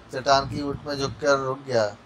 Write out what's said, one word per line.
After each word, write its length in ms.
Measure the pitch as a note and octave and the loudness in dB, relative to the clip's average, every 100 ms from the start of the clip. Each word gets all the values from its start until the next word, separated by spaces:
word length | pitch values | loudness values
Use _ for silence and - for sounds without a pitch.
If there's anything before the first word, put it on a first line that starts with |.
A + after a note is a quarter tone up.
| - | -10
चट्टान 360 | C3+ C#3+ C#3 C3+ | -4 4 4 2
की 120 | D3 | -4
ऊँट 240 | C#3+ C3+ D3 | -4 -6 -6
में 100 | C#3 | -4
झुककर 420 | C3+ A#2 D3 C#3 | -4 -2 2 2
रुक 200 | C3+ C3+ C#3 | 2 -4 0
गया। 200 | A#2+ G#2 G#2 | 2 2 -2